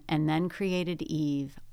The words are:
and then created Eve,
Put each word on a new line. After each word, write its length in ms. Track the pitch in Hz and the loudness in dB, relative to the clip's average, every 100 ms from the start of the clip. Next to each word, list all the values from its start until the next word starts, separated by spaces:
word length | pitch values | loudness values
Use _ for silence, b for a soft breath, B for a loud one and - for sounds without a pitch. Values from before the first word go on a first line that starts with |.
| - | 0
and 200 | 156 156 | 2 4
then 200 | 156 175 | 2 0
created 540 | - 196 180 175 165 | 0 0 0 0 -2
Eve, 560 | - 156 147 143 135 - - | -2 0 0 0 -2 -8 -16